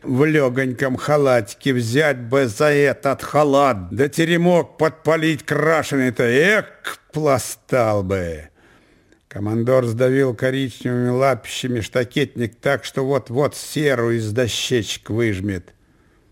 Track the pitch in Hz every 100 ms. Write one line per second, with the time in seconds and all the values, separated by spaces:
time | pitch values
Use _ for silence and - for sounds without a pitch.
0 | - 127 156 156 131 123 131 117 135 123
1 | - 151 135 120 110 - 139 123 113 135
2 | 151 127 117 139 127 98 151 143 143 120
3 | 139 127 - 143 151 139 139 104 90 101
4 | 143 160 165 170 175 175 135 - 151 -
5 | 156 160 156 151 - 143 151 156 127 139
6 | 127 120 120 131 180 214 - - - -
7 | _ 156 151 127 - - - 131 110 104
8 | 92 95 85 78 80 _ _ _ _ _
9 | _ _ - - 104 113 117 131 120 113
10 | 127 135 135 113 131 131 131 - 127 123
11 | 123 123 135 117 - - 127 120 98 131
12 | 120 156 139 120 113 - 143 131 - 139
13 | 135 135 - 120 139 - - 151 147 123
14 | 117 117 107 110 117 - - 127 95 -
15 | - 107 117 92 101 92 - _ _ _
16 | _ _ _